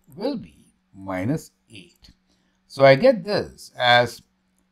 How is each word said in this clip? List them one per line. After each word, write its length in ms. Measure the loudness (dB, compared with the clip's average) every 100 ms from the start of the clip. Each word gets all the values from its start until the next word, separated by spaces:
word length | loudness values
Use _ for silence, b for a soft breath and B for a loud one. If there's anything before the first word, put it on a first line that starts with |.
| _ -12
will 220 | -10 -10
be 280 | -14 _ _ _ _ -20
minus 560 | -12 -8 -6 -8 -10 _ _
eight. 420 | -20 -20 _ _ _ _ _ _ _ _
So 160 | 2
I 120 | 4 6
get 280 | 4 0
this 480 | -2 -6 -8 -14 -20 -4
as 440 | 2 2 2 -6 _ _ _ _ _